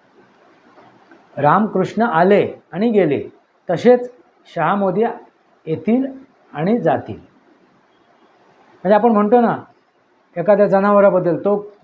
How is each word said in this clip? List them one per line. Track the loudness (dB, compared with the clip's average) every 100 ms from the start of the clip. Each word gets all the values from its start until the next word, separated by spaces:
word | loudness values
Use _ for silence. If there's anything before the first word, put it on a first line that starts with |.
| _ _ _ _ _ _ _ _ -20 _ _ -20 _ -2
रामकृष्ण | 0 2 0 -4 -4 -4
आले | -2 2 2 2 0 -8 _
आणि | -6 -2
गेले, | 0 0 -2 -6 -18 _ _ -8
तसेच | 0 2 2 0 -18 _ _ _
शहा | -6 -2
मोदी | -2 -2 -2 -4 -6 -20 _ _ _ -8
येतील | -6 -2 -2 -2 -10 -20 _ _
आणि | -6 -4 -2
जातील. | 0 -2 -6 -16 -18 _ _ _ _ _ _ _ _ _ _ _ _ _ _
म्हणजे | _ 0
आपण | 2 4
म्हणतो | 2 2 2
ना | 2 -2 -10 _ _ _ _ _ _ -6
एखाद्या | 0 2 4
जनावराबद्दल, | 2 2 4 4 2 -2 -2
"तो | -2 -4 -6 _